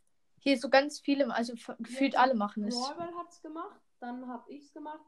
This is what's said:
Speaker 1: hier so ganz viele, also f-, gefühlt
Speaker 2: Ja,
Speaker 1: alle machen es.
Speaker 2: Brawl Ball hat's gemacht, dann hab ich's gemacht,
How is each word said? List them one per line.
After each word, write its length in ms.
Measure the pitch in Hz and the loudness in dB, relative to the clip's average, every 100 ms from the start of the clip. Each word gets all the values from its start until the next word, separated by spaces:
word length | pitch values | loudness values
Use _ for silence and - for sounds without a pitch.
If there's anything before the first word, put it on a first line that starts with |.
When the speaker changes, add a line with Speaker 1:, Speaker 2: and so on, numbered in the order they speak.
| _ _ _ _ | _ _ _ _
Speaker 1:
hier 180 | 277 269 | 2 2
so 100 | 269 | 6
ganz 320 | 269 285 285 | 6 6 0
viele, 320 | - 277 254 | 0 2 2
also 200 | 226 233 | 0 -4
f-, 200 | 233 - - | -6 -12 -12
gefühlt 340 | 233 254 269 | -10 0 2
Speaker 2:
Ja, 60 | - | 6
Speaker 1:
alle 140 | 262 | 4
machen 300 | 240 208 220 | 4 0 -2
es. 100 | 208 | -4
Speaker 2:
Brawl 200 | 240 262 320 | -2 -4 -6
Ball 180 | 339 | -8
hat's 260 | 349 339 - | -8 -12 -16
gemacht, 400 | 320 311 392 - _ _ | -12 -10 -10 -14 _ _
dann 280 | 247 247 254 | -10 -10 -10
hab 180 | 247 - | -12 -12
ich's 200 | 285 - | -18 -18
gemacht, 260 | 311 302 311 | -14 -12 -14